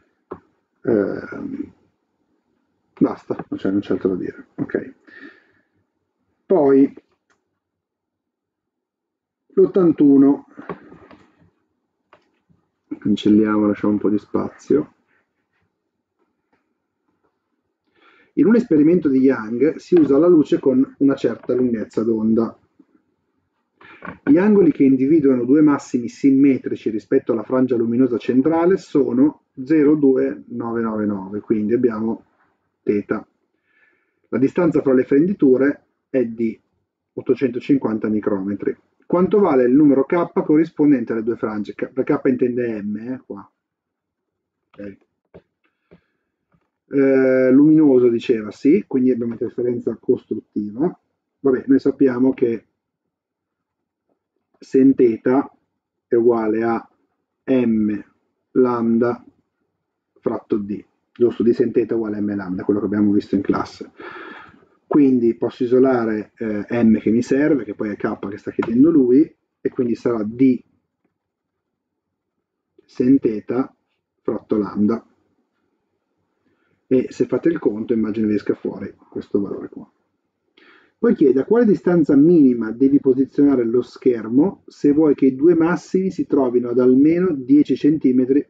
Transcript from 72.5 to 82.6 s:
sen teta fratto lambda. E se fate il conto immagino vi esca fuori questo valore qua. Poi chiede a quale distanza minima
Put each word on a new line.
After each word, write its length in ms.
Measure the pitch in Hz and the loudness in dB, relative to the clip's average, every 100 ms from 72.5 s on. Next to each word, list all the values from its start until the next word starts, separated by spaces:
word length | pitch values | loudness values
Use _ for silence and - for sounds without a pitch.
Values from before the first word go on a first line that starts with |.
| _ _ _ | _ _ _
sen 360 | _ - 127 139 | _ -4 0 2
teta 520 | 123 107 - 123 135 _ _ _ _ _ | 0 -6 -6 -6 -6 _ _ _ _ _
fratto 360 | - 107 - 110 | -8 -8 -4 -4
lambda. 480 | 95 104 104 117 _ _ _ _ _ _ _ _ _ _ _ _ _ _ _ _ _ _ - | -4 -2 -2 -2 _ _ _ _ _ _ _ _ _ _ _ _ _ _ _ _ _ _ -2
E 140 | 131 - | -2 -2
se 160 | - 123 | -6 -4
fate 220 | 127 165 | -2 -2
il 100 | - | -2
conto 340 | 123 107 110 | -4 -4 -4
immagino 320 | 113 107 110 | -4 -2 -4
vi 80 | 107 | -2
esca 220 | 104 - | -2 -4
fuori 360 | 110 101 95 98 _ _ | -6 -8 -10 -16 _ _
questo 280 | - - 101 | -16 -6 -6
valore 300 | 98 - - | -4 -10 -14
qua. 180 | - - _ _ _ _ _ _ _ _ _ _ _ | -18 -20 _ _ _ _ _ _ _ _ _ _ _
Poi 160 | 233 | -2
chiede 280 | - 294 247 | 2 2 2
a 40 | |
quale 200 | - 233 | 2 2
distanza 500 | 214 165 180 175 151 | 2 2 0 0 2
minima 560 | 139 160 170 131 120 | 4 4 6 4 2